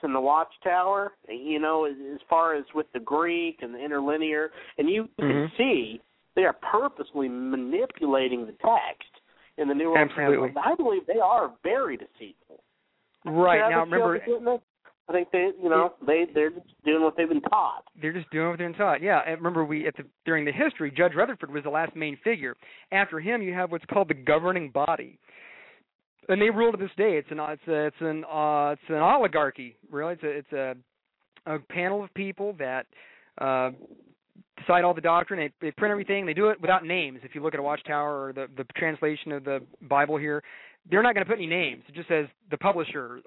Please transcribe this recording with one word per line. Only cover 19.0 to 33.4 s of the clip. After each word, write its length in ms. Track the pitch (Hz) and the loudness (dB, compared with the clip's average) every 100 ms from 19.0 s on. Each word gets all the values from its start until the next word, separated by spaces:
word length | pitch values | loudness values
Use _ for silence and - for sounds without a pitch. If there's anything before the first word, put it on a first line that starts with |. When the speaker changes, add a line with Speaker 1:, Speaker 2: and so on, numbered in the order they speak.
Speaker 2:
Yeah. 160 | 180 170 | 2 2
And 140 | 131 160 | 2 -2
remember, 260 | 170 170 | -2 0
we 220 | 151 151 156 | 0 -2 -4
at 100 | - | -6
the, 100 | 143 _ - | -12 _ -2
during 180 | 160 | 0
the 80 | 147 | 0
history, 400 | 143 302 - 143 135 | 0 -2 -2 -6 2
Judge 160 | 175 151 | 2 2
Rutherford 360 | 233 240 147 | 0 -2 -8
was 120 | 147 143 | -8 -4
the 40 | |
last 260 | 151 165 160 | -2 -4 -6
main 220 | 156 139 | -8 -4
figure. 320 | 220 220 135 117 - - - | -2 -2 -4 -10 -18 -20 -4
After 280 | 190 196 160 | -2 0 -2
him, 240 | 170 240 | -4 -4
you 100 | 190 | -4
have 180 | 180 180 | -4 -4
what's 140 | 165 - | -4 -2
called 220 | 208 180 | 0 2
the 80 | 147 | 0
governing 560 | 127 156 175 185 151 | 2 2 2 -2 -2
body, 480 | 135 147 165 123 - _ - - - - _ _ _ _ _ - | -2 0 -2 -6 -18 _ -20 -20 -20 -20 _ _ _ _ _ 0
and 120 | 190 | 2
they 80 | 214 | 4
rule 220 | 214 233 | 4 2
to 60 | 208 | 2
this 120 | 190 - | -4 0
day. 200 | 214 160 | 2 2
It's 120 | 139 | -2
an, 100 | 156 | -6
it's 280 | 151 151 - | -8 -8 -2
a, 180 | 151 151 | 0 0
it's 100 | - | -2
an, 240 | 160 156 | -6 -4
uh, 480 | 156 156 151 147 147 | -6 0 2 2 2
it's 180 | 147 - | -2 -4
an 60 | 156 | 2
oligarchy, 800 | 165 277 208 156 143 - 123 - - | 4 6 4 2 0 -2 -14 -18 -12
really. 220 | 143 160 | -8 -6
It's 100 | 175 | -6
a, 60 | 151 | -6
it's 220 | 147 139 143 131 127 127 _ _ _ _ _ - | -6 -6 -6 -6 -8 _ _ _ _ _ _ -8
a, 80 | |
a 60 | 156 | -8
panel 440 | 135 180 180 202 | -8 -4 -2 -2
of 80 | 196 - | -6 -8
people 400 | 196 185 202 190 | -8 -6 -8 -6
that, 300 | 135 131 - - - - _ | -6 -6 -8 -16 -20 -20 _
uh, 300 | - | -6